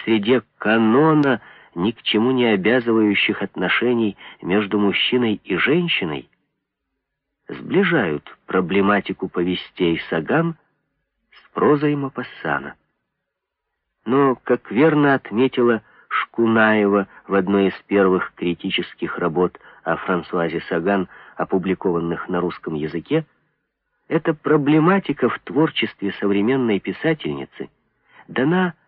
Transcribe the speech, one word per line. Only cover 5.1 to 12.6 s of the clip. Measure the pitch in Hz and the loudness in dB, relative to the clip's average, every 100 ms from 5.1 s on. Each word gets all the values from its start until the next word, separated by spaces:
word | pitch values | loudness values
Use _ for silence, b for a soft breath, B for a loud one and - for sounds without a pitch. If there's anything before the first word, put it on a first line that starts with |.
| 123 117 101 | 0 0 -2
и | - 87 | -4 -2
женщиной, | 104 170 170 - 85 69 - _ _ _ _ _ _ _ _ _ _ _ - | 0 0 0 -4 -4 -8 -12 _ _ _ _ _ _ _ _ _ _ _ -18
сближают | - - 170 185 165 90 73 - - - | -16 -2 0 2 0 0 -4 -8 -20 -4
проблематику | 95 85 98 98 101 - 92 95 | -2 0 2 2 0 -2 -8 -6
повестей | 92 87 90 - - 87 82 - | -2 -2 -4 -8 -2 0 0 -2
Саган | 82 78 143 165 160 _ _ _ _ _ _ _ | -4 0 0 0 -6 _ _ _ _ _ _ _
с | - _ | -20 _
прозой | - 110 147 147 143 | 0 2 4 2 -2
Мопассана. | 135 - 123 - 156 69 | -4 -8 -12 -10 -6 -6